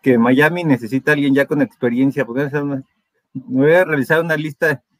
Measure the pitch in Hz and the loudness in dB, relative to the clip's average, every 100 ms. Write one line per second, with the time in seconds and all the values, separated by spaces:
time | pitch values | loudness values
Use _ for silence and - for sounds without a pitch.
0 | - 123 117 131 151 175 165 123 113 131 | 0 2 4 4 2 0 0 -2 -2 -4
1 | 139 147 143 135 139 147 - - 123 120 | 0 0 2 0 0 -2 -4 -4 -4 0
2 | 135 139 120 120 143 147 143 139 - _ | 0 -2 -4 -6 -4 -4 -6 -8 -10 _
3 | _ _ _ 135 - 131 147 175 175 151 | _ _ _ -16 -6 0 4 4 2 -2
4 | 123 160 170 151 156 139 165 143 _ _ | 0 0 0 -4 -6 -4 -2 -2 _ _